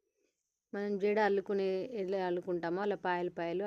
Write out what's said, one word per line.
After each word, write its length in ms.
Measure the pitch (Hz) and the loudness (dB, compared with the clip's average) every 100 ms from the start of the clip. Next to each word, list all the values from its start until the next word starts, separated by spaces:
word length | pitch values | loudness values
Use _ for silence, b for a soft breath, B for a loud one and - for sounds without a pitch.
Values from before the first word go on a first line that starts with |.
| _ _ _ _ _ _ _ | _ _ _ _ _ _ _
మనం 180 | 202 202 202 | -6 -2 0
జడ 160 | 202 208 214 | 2 4 4
అల్లుకునే, 380 | 196 185 202 190 190 185 240 | 4 2 0 2 0 -2 -4
ఎలా 180 | 180 196 185 | -2 0 0
అల్లుకుంటామో 520 | 175 180 175 170 180 208 | -2 -2 -2 -2 -2 -2
అలా 120 | 190 185 | -2 -2
పాయలు 260 | 180 180 175 | -2 -2 -4
పాయలు 240 | 170 175 | -4 -2